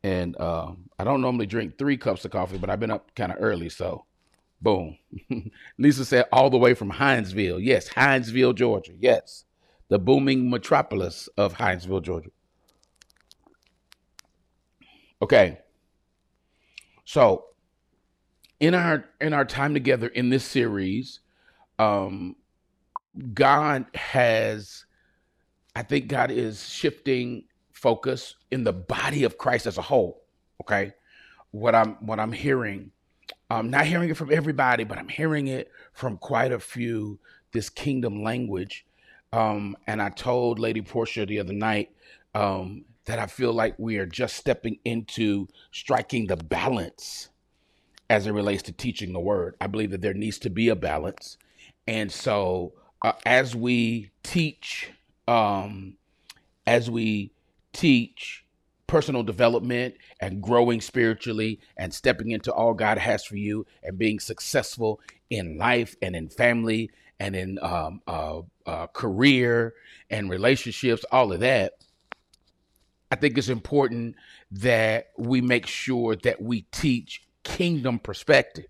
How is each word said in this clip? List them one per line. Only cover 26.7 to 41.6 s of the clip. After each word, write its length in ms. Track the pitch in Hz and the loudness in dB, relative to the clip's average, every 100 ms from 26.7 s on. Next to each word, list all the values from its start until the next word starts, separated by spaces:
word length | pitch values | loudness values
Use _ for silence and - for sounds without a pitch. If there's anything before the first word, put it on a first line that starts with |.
| - 151 - - 127 123 120 - _ _ | -4 -4 -2 -2 -2 -2 -10 -14 _ _
focus 640 | - 127 113 - 127 - - _ | -2 0 0 -2 -6 -8 -20 _
in 140 | 131 | -2
the 80 | 113 | -2
body 540 | 90 90 - 139 143 131 | -2 -6 -4 -2 0 0
of 120 | - | 0
Christ 300 | - 123 117 | -2 0 -2
as 100 | 95 | -6
a 40 | |
whole. 420 | - 131 90 - _ _ _ _ | 0 2 2 -6 _ _ _ _
Okay. 320 | - 104 98 _ _ _ - _ _ | -2 -2 -2 _ _ _ -20 _ _
What 240 | 107 117 113 | -2 4 4
I'm, 200 | 110 104 | 4 -2
what 220 | 107 110 | -6 -4
I'm 140 | 110 | -4
hearing, 600 | 107 143 131 110 98 - _ _ _ - - _ | -4 0 0 -2 -8 -14 _ _ _ -20 -20 _
I'm 200 | 117 113 | -4 0
not 160 | 139 156 | 0 0
hearing 240 | 175 170 | 0 -2
it 60 | 156 | -4
from 160 | 147 | 0
everybody, 540 | 151 151 143 131 120 110 | 0 2 0 2 2 0
but 120 | 101 | -8
I'm 120 | - | -10
hearing 380 | - 160 151 139 | -4 -2 0 -2
it 220 | 131 - - - | -6 -8 -16 -20
from 240 | - 127 98 | -8 -8 -8
quite 380 | - 117 127 | -2 0 0
a 60 | 120 | -2
few, 600 | - 120 120 113 107 104 _ _ _ | -6 -6 -4 -4 -6 -10 _ _ _
this 180 | 113 104 | -6 -6
kingdom 540 | - 147 131 120 104 | -6 -4 -2 -2 -4
language. 600 | 107 123 117 95 95 - _ _ _ _ _ | -4 -4 -4 -6 -6 -12 _ _ _ _ _
Um, 420 | 113 110 104 104 101 - | 0 0 0 -6 -8 -6
and 160 | 107 | -2
I 100 | 101 | -4
told 480 | - 127 123 120 113 | -4 -2 0 0 0
Lady 220 | 113 110 | -2 -2
Portia 440 | 98 120 113 - 101 | -4 -4 -4 -4 -4
the 160 | 104 | -4
other 100 | 92 | -4
night, 380 | 101 | -2